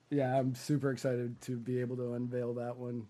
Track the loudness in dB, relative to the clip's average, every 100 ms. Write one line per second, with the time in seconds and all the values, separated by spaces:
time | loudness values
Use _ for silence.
0 | _ 2 4 4 4 2 0 2 2 0
1 | 2 0 0 -4 -6 -4 -2 0 0 -2
2 | -2 -2 -2 -2 -2 -2 -4 -4 -6 -6
3 | -6